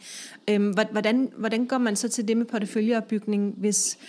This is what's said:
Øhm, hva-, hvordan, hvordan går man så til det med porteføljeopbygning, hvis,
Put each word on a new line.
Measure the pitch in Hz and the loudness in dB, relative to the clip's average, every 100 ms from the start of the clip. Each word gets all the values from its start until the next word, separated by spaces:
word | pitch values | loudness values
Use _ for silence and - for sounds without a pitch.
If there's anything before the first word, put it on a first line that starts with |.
| - - - - - | -8 -16 -16 -10 0
Øhm, | 208 202 | 2 4
hva-, | 190 214 | 2 0
hvordan, | 214 214 247 262 - | 2 2 2 0 -2
hvordan | 214 220 247 | -2 -2 0
går | 262 | 0
man | 240 202 | 0 0
så | 233 | -2
til | - 208 | -2 0
det | 226 | 0
med | 233 | 0
porteføljeopbygning, | 226 202 226 214 233 226 214 208 208 202 - | -2 -2 0 2 0 0 -4 0 0 0 -2
hvis, | 208 196 - - | 0 0 -2 -4